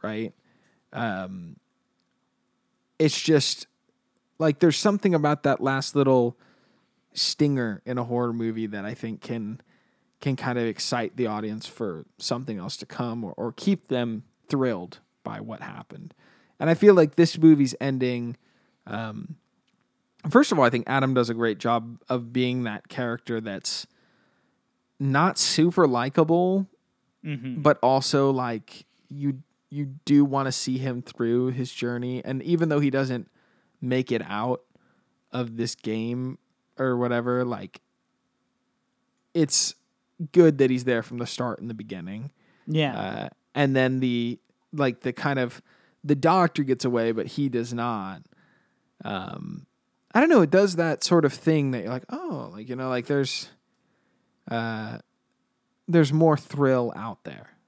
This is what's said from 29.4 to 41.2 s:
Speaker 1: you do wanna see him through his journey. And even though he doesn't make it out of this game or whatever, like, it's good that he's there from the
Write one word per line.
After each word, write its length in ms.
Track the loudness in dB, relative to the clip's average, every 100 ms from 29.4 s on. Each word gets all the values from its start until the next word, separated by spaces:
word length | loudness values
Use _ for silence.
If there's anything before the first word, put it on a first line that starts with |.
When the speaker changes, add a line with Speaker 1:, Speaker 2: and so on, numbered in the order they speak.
| -10 _ _
Speaker 1:
you 160 | -8 -8 -8
do 200 | 2 4
wanna 260 | 4 2 -2
see 280 | -2 -4 -4
him 240 | -4 -6
through 460 | -10 -4 0 2 0
his 200 | -2 -6
journey. 480 | -6 -6 -6 -6 -8
And 180 | -6 -6
even 260 | 0 0 2
though 120 | 2
he 100 | 2
doesn't 400 | 0 -2 -4 -8 _ _ _ _ _
make 300 | -2 -2 0
it 120 | -4 -4
out 360 | -4 -2 -4 -6 _ _ _ _ _ _
of 260 | -6 -6 -4
this 200 | -6 -6
game 640 | -6 -4 -4 -6 -6 -10 _ _ _ -4
or 200 | -2 0
whatever, 480 | 0 0 0 -2
like, 360 | -2 -6 -10 -18 _ _ _ _ _ _ _ _ _ _ _ _ _ _ _
it's 400 | 0 2 2 0 -4 _ _ _ _ 0
good 260 | 6 6 6
that 120 | 2
he's 140 | 2
there 180 | 0 -2
from 160 | -2
the 80 | -8